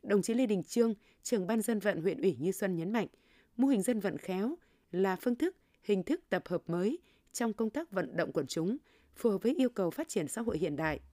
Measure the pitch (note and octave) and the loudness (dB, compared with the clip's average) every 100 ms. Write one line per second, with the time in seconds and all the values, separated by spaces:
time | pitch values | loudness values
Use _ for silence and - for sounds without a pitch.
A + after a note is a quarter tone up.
0 | A#3 G3+ F#3 A3+ B3+ G3+ - A#3 A3+ G#3 | 2 2 2 2 2 2 0 2 2 0
1 | _ _ - A#3 F3+ A3 G#3+ A3 G3 F3+ | _ _ -2 -2 2 0 0 0 0 0
2 | E3 C4 A#3+ B2+ D#3+ F#3+ G3 F3 E3 A3+ | -2 0 0 0 -2 -2 -2 -2 -2 -2
3 | F#3 _ _ _ _ - C4+ C#4+ C4+ A#3 | -4 _ _ _ _ 0 4 4 2 0
4 | D4 - - F#3 G#3+ E4+ _ _ _ F3 | -2 -4 -6 -4 -2 -4 _ _ _ 0
5 | F#3+ C#4 B3 A#3+ F4 - _ _ - G3+ | 0 2 -2 0 -2 -2 _ _ 0 0
6 | E3+ E4+ _ F#3 - F3+ - E3+ F#3+ D#4+ | 2 -2 _ -4 -2 -6 -2 -2 0 -2
7 | _ _ _ - A#3 G#3 A3 C#4+ E4 F#3+ | _ _ _ -4 -4 0 -2 -2 -4 -4
8 | E3+ E3 E3 E3 C#3 - E3 C4 _ _ | -2 -2 -2 -2 -2 -2 -2 -2 _ _
9 | _ - A#3 F#3+ A3+ D#4+ B3+ - F3+ D#3+ | _ 0 0 2 0 2 2 2 -2 -2
10 | D#4+ - D3 - A#3 D#3+ E3 D3 D#3+ D3 | -4 -2 -2 -4 -4 -2 -2 0 -2 -2
11 | - | -8